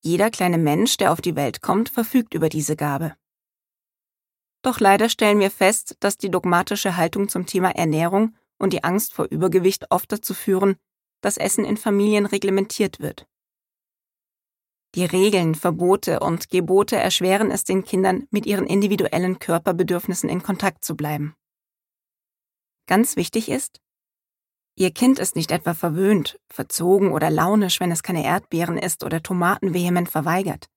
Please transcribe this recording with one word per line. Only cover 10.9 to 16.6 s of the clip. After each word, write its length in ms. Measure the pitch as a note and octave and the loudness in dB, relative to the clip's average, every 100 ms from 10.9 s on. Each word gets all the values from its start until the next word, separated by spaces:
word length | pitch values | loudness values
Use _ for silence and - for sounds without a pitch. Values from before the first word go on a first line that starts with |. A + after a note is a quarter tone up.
| _ _ _ | _ _ _
dass 160 | G3+ G#3+ | -4 -2
Essen 280 | - - | -2 -2
in 120 | G3+ G#3 | -2 -2
Familien 500 | - G3+ G#3 G#3 G#3 | 0 2 4 2 0
reglementiert 720 | G3+ G3 F#3+ G3 - G3+ - | -2 0 0 -2 -2 -2 -2
wird. 280 | D3 - - _ _ _ _ _ _ _ _ _ _ _ _ _ _ _ _ | -10 -10 -20 _ _ _ _ _ _ _ _ _ _ _ _ _ _ _ _
Die 100 | - | -4
Regeln, 500 | F3+ F#3 G3+ G3+ E3 | -2 2 4 4 2
Verbote 680 | D#3 F#3 E3 F3 G3+ - E3 | 0 -2 0 2 2 2 -2
und 280 | E3 E3+ - | 0 -4 -2
Gebote 460 | F#3 | -2